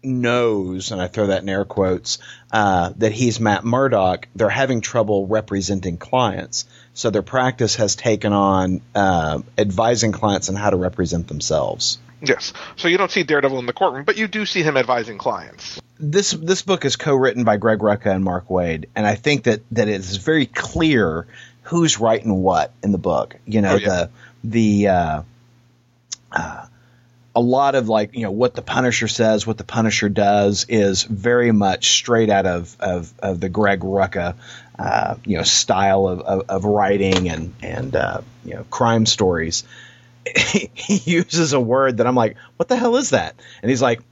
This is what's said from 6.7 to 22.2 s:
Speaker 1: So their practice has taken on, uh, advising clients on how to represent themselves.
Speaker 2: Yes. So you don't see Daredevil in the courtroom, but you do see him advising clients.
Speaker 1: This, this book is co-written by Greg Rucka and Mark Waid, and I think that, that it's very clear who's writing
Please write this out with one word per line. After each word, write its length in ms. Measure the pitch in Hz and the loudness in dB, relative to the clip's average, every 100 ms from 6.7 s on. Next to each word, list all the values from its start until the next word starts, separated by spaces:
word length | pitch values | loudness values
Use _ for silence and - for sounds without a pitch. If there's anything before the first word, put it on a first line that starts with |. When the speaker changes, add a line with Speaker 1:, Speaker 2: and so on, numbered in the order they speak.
| - - - | -18 -20 -4
Speaker 1:
So 140 | 117 | -2
their 120 | 98 | -2
practice 540 | - 131 127 123 113 - | 0 0 0 0 -2 0
has 180 | 104 - | -2 0
taken 380 | 123 110 110 | 0 0 2
on, 480 | 101 98 95 92 92 - | 4 4 4 2 -2 -4
uh, 480 | 101 98 87 78 76 - - | 0 2 2 0 -4 -6 -2
advising 540 | 104 92 113 120 113 | -2 2 2 2 0
clients 380 | 101 107 98 - | 0 0 0 -2
on 60 | 98 | -2
how 160 | 104 | 0
to 60 | 92 | 0
represent 500 | 92 - 87 85 85 | -2 -2 -2 -2 -4
themselves. 720 | 73 - 78 58 50 - - - - | -8 -2 -2 -2 -4 -6 -6 -12 -10
Speaker 2:
Yes. 320 | - 190 - - - - | -2 -2 -2 -12 -18 -6
So 120 | 170 | -2
you 100 | 185 | 0
don't 140 | 185 | 0
see 120 | - | -2
Daredevil 360 | 147 151 139 131 | 0 2 0 -2
in 60 | 123 | -6
the 80 | |
courtroom, 300 | - 185 131 | -2 -2 0
but 140 | 143 202 | -2 -2
you 100 | 220 | -2
do 180 | 214 208 | -4 -4
see 160 | 190 | 0
him 160 | 156 135 | 0 2
advising 400 | 120 120 113 101 | 2 0 -2 -6
clients. 640 | - 101 80 50 - - - _ 151 | -4 -6 -10 -18 -16 -16 -20 _ -2
Speaker 1:
This, 200 | 170 190 | 0 0
this 300 | 170 160 185 | -4 -2 -2
book 240 | - 185 139 | 0 0 0
is 100 | - | -2
co-written 480 | 156 135 131 113 | 0 2 2 2
by 140 | 113 104 | 2 2
Greg 220 | 110 110 | 2 2
Rucka 340 | 104 104 107 | 2 0 0
and 100 | 95 | 0
Mark 240 | 95 90 - | 0 -4 -2
Waid, 360 | 92 87 80 - - | -2 0 -4 -8 -2
and 100 | 104 | -2
I 80 | 104 | 0
think 280 | 147 143 | 0 0
that, 180 | 123 107 - | 0 -2 -2
that 160 | 117 107 | -2 0
it's 300 | 101 92 98 | -2 -6 -8
very 280 | - 160 135 | 0 0 0
clear 840 | - - - 160 135 92 80 - - - _ | -4 -6 0 2 4 2 -2 -8 -18 -20 _
who's 360 | - 170 160 104 | -4 0 2 2
writing 360 | 113 110 | 2 2